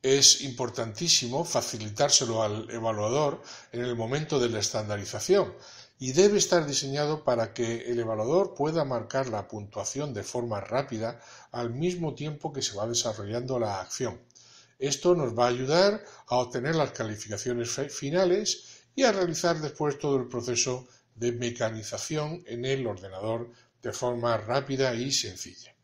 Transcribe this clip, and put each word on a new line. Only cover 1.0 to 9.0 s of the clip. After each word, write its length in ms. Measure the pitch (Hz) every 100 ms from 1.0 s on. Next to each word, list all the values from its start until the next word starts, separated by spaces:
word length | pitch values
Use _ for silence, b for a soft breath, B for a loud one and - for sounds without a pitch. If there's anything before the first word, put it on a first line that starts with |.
| 170 - 120 135
facilitárselo 1000 | 165 123 - 113 107 104 143 - 123 113
al 260 | 107 104 110
evaluador 720 | 113 113 107 107 135 147 139 B B B
en 120 | 117
el 120 | 123 117
momento 440 | 113 143 156 147
de 100 | 120
la 100 | 110
estandarización 960 | 104 113 104 101 101 107 - 196 - - B B B _
y 140 | 127
debe 260 | 135 202 208
estar 300 | - 175 147
diseñado 560 | 135 139 143 147 151
para 300 | 135 117 110 -
que 360 | 117 117 -
el 80 | 120
evaluador 540 | 110 110 113 170 190
pueda 320 | 185 147 160 139
marcar 440 | 120